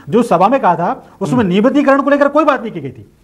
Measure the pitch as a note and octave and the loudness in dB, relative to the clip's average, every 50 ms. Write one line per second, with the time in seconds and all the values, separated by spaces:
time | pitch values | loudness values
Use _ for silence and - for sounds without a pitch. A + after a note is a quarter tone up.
0 | - C#3+ D#3 A#3 A#3+ - F#3 E3 F#3 A3 C#4 C4+ A#3+ F#3 E3+ E3 E3+ G3+ C4 - | -8 -2 0 0 2 2 2 2 2 2 2 2 0 0 0 0 -2 -4 -6 -8
1 | - - - - G3 D#3+ D3+ - A3 F3 F3 G#3 G#3 C4 A#3+ D4 B3+ C4+ C4+ C#4 | -12 -20 -12 -8 -6 -2 0 0 0 0 0 0 0 2 2 2 2 2 2 2
2 | - C#4+ C#4+ C#4+ C#4+ C#4 C#4+ D4+ D#4+ D4 C4+ - A3+ A3 - E3 C3+ C3 - A2 | 2 0 0 0 0 0 0 0 0 0 0 -2 -4 -8 -10 -10 -10 -12 -12 -16
3 | G2+ - _ _ | -20 -20 _ _